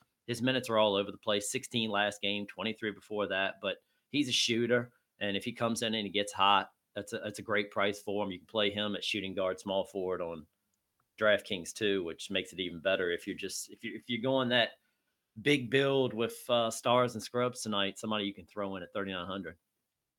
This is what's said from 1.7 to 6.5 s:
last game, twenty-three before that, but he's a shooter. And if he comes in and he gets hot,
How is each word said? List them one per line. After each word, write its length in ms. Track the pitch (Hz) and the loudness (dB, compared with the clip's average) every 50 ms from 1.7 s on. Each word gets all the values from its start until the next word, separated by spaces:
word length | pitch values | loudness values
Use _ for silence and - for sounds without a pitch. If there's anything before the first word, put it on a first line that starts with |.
| - 120 113 110 | -2 -2 0 2
last 320 | 101 101 104 104 101 - | 2 2 2 2 0 -2
game, 240 | - 101 101 101 101 - | -2 -2 -2 -2 -4 -6
twenty-three 440 | - - 92 113 107 - - 107 | -8 -6 -4 -4 -4 -4 -6 -6
before 360 | 95 - - - 110 104 101 87 | -6 -8 -10 -6 -4 -2 -2 0
that, 280 | 95 95 98 95 - - | 0 0 0 -2 -2 -4
but 160 | - 98 92 - _ _ _ _ _ _ | -4 -6 -6 -6 _ _ _ _ _ _
he's 200 | - 143 143 123 | -2 -2 0 0
a 40 | 120 | 0
shooter. 580 | - - - 117 113 120 113 120 120 120 123 - _ _ _ _ - | 0 2 2 2 2 2 4 2 2 2 -2 -8 _ _ _ _ -6
And 140 | 101 101 98 | -4 -2 -2
if 80 | 98 - | -2 -4
he 80 | 120 | -6
comes 300 | 113 - 120 113 117 107 | -4 -2 -2 -2 0 0
in 140 | 123 113 107 | 0 0 0
and 100 | 113 104 | 0 -2
he 60 | 98 | 0
gets 220 | 85 101 101 101 - | 0 0 0 0 2
hot, 360 | - 95 98 | 4 6 6